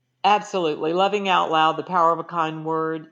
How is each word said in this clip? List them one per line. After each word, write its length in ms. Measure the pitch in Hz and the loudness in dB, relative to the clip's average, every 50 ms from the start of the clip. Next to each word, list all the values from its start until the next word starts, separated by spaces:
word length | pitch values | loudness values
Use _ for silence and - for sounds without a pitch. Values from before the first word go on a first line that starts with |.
| _ _ _ _ | _ _ _ _
Absolutely. 720 | - 196 208 202 - - - 190 170 156 151 - 156 160 170 | 0 2 2 2 0 -4 -4 -2 -2 -2 -2 -2 -2 -2 0
Loving 340 | 180 196 196 202 208 196 190 | 2 2 2 0 0 0 2
Out 220 | 180 170 170 156 | 2 2 2 2
Loud, 260 | 160 156 156 160 156 | 2 2 4 2 2
The 60 | 151 | -2
Power 280 | - - 185 180 165 165 | -4 -2 0 2 4 4
of 60 | 170 160 | 2 0
a 60 | 165 | -4
Kind 400 | - 175 170 160 160 160 156 156 | -6 -4 -4 -2 -2 -4 -6 -6
Word 440 | 160 160 160 160 160 160 160 151 - | -4 -4 -2 -2 -4 -6 -8 -10 -10